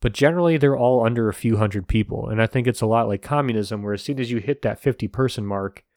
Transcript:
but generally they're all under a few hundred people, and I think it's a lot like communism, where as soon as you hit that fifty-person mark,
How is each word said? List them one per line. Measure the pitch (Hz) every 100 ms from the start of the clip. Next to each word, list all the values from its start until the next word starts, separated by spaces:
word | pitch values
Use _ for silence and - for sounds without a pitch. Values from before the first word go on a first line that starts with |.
but | 120
generally | 104 139 175 170 160
they're | 139 131
all | 123 127
under | 113 117 110
a |
few | - 117 107
hundred | 107 101 87
people, | 110 104 110 -
and | 110
I | 113
think | 127 120
it's | -
a | 110
lot | 113 110
like | 98
communism, | - 147 135 110 101 107
where | 104
as | 101
soon | - 131
as | 120
you | 117
hit | 143 143
that | 113 110
fifty-person | 139 - 104 - 131 - 101
mark, | 98 98 - _